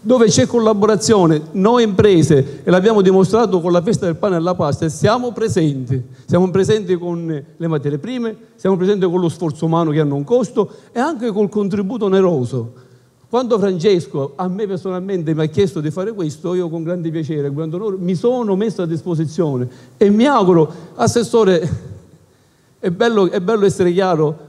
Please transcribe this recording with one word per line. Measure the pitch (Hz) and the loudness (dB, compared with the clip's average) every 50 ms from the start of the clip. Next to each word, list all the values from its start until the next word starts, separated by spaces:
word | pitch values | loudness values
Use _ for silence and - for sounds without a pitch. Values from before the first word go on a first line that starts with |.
| - | -4
Dove | 214 254 254 233 | -2 2 2 2
c'è | 202 - 254 262 | 4 4 2 2
collaborazione, | - - 240 220 220 220 202 202 214 220 - 220 - 220 202 175 160 160 151 156 - - | 2 0 2 2 2 2 2 2 2 2 0 2 2 2 4 4 4 2 0 -2 -6 -4
noi | 196 185 220 240 247 | 0 2 2 4 4
imprese, | 233 214 190 190 208 208 190 165 151 156 156 135 - - - - - | 2 2 2 4 4 6 6 4 4 4 4 2 2 0 -6 -6 0
e | 190 | 2
l'abbiamo | 180 185 180 226 226 208 | 2 4 4 4 2 4
dimostrato | 190 185 185 190 190 - 214 220 240 202 185 175 | 4 4 4 4 4 4 2 0 2 2 0 -2
con | 160 180 | 0 2
la | 170 175 | 0 0
festa | 165 226 196 127 202 | 2 0 -2 0 -2
del | 175 160 | -4 -2
pane | 160 - 208 180 | -2 -2 -2 0
e | |
della | 165 160 180 180 | 0 0 -2 -2
pasta, | 185 170 143 - - 170 | 0 -2 -2 -2 -2 -4
siamo | 156 - - - 208 226 254 254 247 | -6 -4 0 0 0 2 0 -2 -6
presenti. | 208 226 220 220 - 185 160 151 139 135 127 120 135 131 120 - - - - | -4 -4 -4 -2 0 0 0 0 0 -4 -6 -4 -6 -6 -6 -10 -18 -20 -6
Siamo | - - 175 185 185 | 0 2 2 2 2
presenti | 165 190 190 170 220 220 202 175 185 | 2 0 2 2 0 -2 0 -2 -4
con | 170 175 175 170 170 170 160 160 143 131 - - | -2 -2 -6 -6 -6 -6 -6 -6 -8 -10 -14 -12
le | _ 165 | _ -4
materie | 170 160 147 127 143 147 | -4 -4 -2 -2 -4 -6
prime, | 147 - 214 254 247 233 220 208 - - _ _ | -4 -6 -6 -6 -6 -6 -6 -8 -10 -20 _ _
siamo | _ - 190 196 | _ 0 0 0
presenti | 170 185 190 214 202 190 | 2 2 0 2 2 0
con | 175 170 185 | 0 0 0
lo | 175 165 | -2 -2
sforzo | - - 185 160 139 - 170 | -2 -4 -6 -6 -4 -4 -2
umano | 165 165 170 165 160 | 0 2 2 0 0
che | 147 156 | 0 0
hanno | 151 143 143 | 0 0 -2
un | 139 143 | -4 -2
costo | 139 233 254 233 - - 240 190 - - - - - | 0 0 0 0 0 -2 -2 -2 -2 -6 -20 -20 -10
e | - 233 | -4 -4
anche | 254 320 330 220 240 233 | -2 -2 -2 -4 -4 -4
col | 185 208 208 196 | 0 0 -2 0
contributo | - 208 208 196 190 202 202 190 262 226 214 | 0 -2 -2 -2 -2 -2 -4 -4 -4 -4 -2
oneroso. | 196 190 196 190 180 170 135 123 113 135 123 113 117 - - - _ - _ _ _ _ _ _ | 2 2 4 4 2 2 0 -2 -4 -4 -6 -8 -8 -14 -20 -20 _ -20 _ _ _ _ _ _
Quando | _ - 240 262 220 247 | _ -2 -2 0 0 0
Francesco | 202 196 202 185 170 160 208 196 175 - - - 151 135 - - | 0 2 0 0 0 2 2 2 2 0 -4 -6 -6 -6 -6 -6
a | - 185 | -6 -6
me | 185 180 196 220 | -6 -4 -4 -6
personalmente | 190 196 165 - 190 185 180 185 196 196 180 160 156 165 | -6 -6 -6 -6 -6 -6 -6 -6 -6 -6 -4 -2 -2 -2
mi | 156 | -2
ha | 156 | -2
chiesto | 156 - 208 202 185 - 165 | -2 0 0 0 0 -2 -4
di | 147 156 | -6 -6
fare | 151 185 185 220 226 | -6 -4 -6 -6 -6
questo, | 202 175 151 131 - - 175 180 | -6 -6 -6 -6 -8 -6 -4 -4
io | 185 180 160 | -2 -4 -4
con | 160 170 160 | -6 -6 -6
grande | 165 180 180 160 165 | -6 -6 -4 -6 -6
piacere, | 156 170 156 135 160 147 143 | -4 -4 -4 -4 -4 -4 -4
con | 143 139 | -4 -4
grande | 147 160 160 160 | -6 -6 -6 -6
onore, | 180 220 214 190 | -6 -6 -6 -6
mi | 190 175 180 190 | -4 -2 -2 -2
sono | 160 - 240 254 247 233 208 190 | 0 0 0 0 0 0 0 0
messo | 185 220 226 - - 175 | 0 0 -2 -2 -4 -4
a | |
disposizione | 160 170 156 - 185 170 156 165 139 - - 175 147 139 123 123 123 - - - - - | -4 -4 -6 -4 -4 -2 -2 -2 -4 -2 -2 -2 0 0 -4 -4 -6 -10 -18 -20 -20 0
e | - 208 202 | 2 4 4
mi | 208 214 240 | 4 4 4
auguro, | 294 277 233 196 180 185 165 156 147 - - - - - | 4 4 4 4 6 6 4 4 2 -2 -16 -18 -18 -4
Assessore, | - 240 226 - 240 220 - - 233 214 190 185 165 175 147 - - - - - - - _ - _ _ _ _ _ _ _ _ _ _ _ _ | -2 -2 0 2 0 0 2 2 4 4 4 4 2 0 -2 -6 -6 -8 -14 -18 -18 -20 _ -20 _ _ _ _ _ _ _ _ _ _ _ _
è | _ - 190 | _ -4 -4
bello, | 170 202 233 233 233 208 190 175 | -2 0 0 2 4 2 2 2
è | - 208 | 0 -2
bello | 180 185 233 214 196 | -2 0 0 2 2
essere | 196 - - 185 180 | 2 2 2 0 2
chiaro | 175 185 190 185 175 156 156 147 156 - - | 2 2 2 2 2 2 0 -2 -2 -6 -14